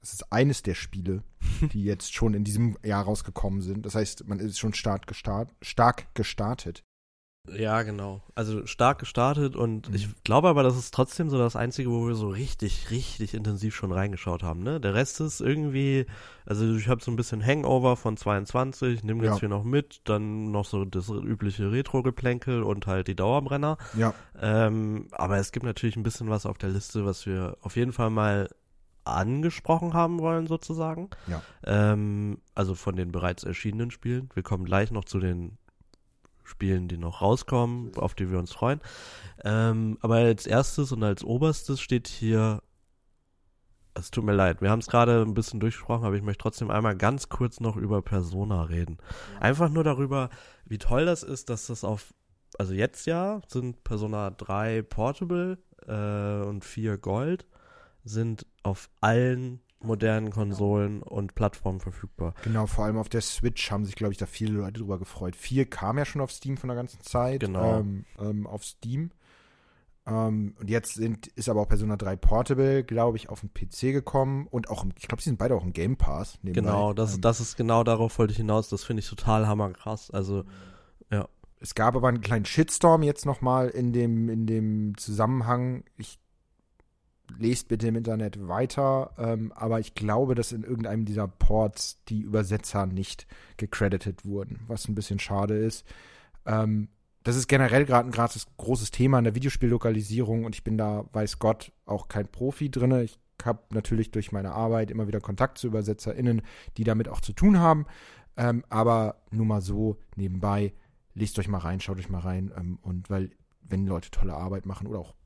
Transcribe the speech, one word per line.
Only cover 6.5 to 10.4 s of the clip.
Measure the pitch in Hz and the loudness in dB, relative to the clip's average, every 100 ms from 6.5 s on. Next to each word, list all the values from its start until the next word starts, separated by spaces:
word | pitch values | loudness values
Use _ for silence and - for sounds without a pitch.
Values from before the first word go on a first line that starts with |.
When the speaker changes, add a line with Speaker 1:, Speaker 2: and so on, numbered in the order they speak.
| 131 - 85 _ _ _ _ _ _ - - | -4 -6 -12 _ _ _ _ _ _ -14 -4
Speaker 2:
Ja, | 110 110 | 0 0
genau. | 107 104 98 98 - | 0 -4 -6 -8 -12
Also | - 110 107 - | -6 -4 -4 -6
stark | - 123 139 | 2 2 2
gestartet | 123 - 123 147 143 | -4 0 2 2 0
und | - 117 110 - | 0 -2 -2 -2
Speaker 1:
Mhm. | |
Speaker 2:
ich | 98 104 101 | -2 -2 -6
glaube | - 120 | 4 6